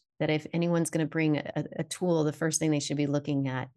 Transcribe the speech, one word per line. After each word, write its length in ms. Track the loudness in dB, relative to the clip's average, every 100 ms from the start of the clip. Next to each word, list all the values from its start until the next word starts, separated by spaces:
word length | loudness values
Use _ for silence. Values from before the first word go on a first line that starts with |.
| _ -4
that 80 | 0
if 180 | 0 -2
anyone's 380 | -2 2 2 2
gonna 160 | 0 -2
bring 320 | 2 2 2
a, 260 | 0 -4 -4 -6
a 60 |
tool, 400 | -6 -2 0 2
the 80 | 2
first 240 | 0 -2 0
thing 120 | 2
they 80 | 0
should 200 | 0 0
be 80 | 0
looking 420 | 0 0 0 0
at 220 | -2 -6